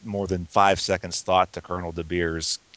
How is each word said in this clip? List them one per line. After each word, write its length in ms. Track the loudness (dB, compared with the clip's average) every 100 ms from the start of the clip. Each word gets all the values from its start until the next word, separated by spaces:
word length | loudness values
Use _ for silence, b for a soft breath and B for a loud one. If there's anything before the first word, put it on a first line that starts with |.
more 240 | -8 -4 -2
than 200 | -2 0
five 340 | 4 4 4
seconds 400 | 2 -2 -4 -8
thought 320 | 2 2 2
to 80 | -2
Colonel 320 | -8 -6 -6
De 100 | -6
Beers, 560 | -4 -2 -2 -2 -4 -8 _